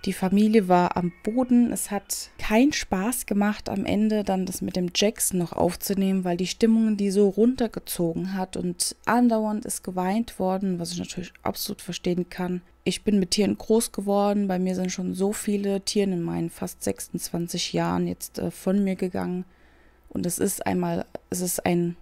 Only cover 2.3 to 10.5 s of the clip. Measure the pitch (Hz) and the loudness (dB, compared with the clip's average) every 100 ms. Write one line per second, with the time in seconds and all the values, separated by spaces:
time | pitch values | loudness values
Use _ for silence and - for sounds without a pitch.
2.3 | - - 214 285 - - 185 202 247 - | -6 2 4 4 2 -2 -2 0 -4 -2
3.3 | 202 202 214 - 202 - 202 214 214 202 | 2 2 0 -4 -4 0 2 2 2 0
4.3 | 190 185 180 196 190 180 - 202 - - | 0 -2 -4 -4 -2 -2 2 0 2 -2
5.3 | 185 170 - 175 175 - 196 190 190 180 | 0 -2 0 0 0 -4 0 2 0 0
6.3 | 175 180 - 226 226 220 208 202 190 202 | -2 -2 2 4 4 4 2 2 4 4
7.3 | 196 233 254 226 - - - 170 170 185 | 6 2 4 -2 -4 -8 -2 -2 -2 -4
8.3 | 190 185 - 180 175 - - - 233 247 | -4 -6 -4 -4 -2 -6 -4 0 4 4
9.3 | 220 214 214 - - - 185 185 214 233 | 2 0 -4 -6 -8 -6 -2 0 0 -2
10.3 | - 185 | -2 -2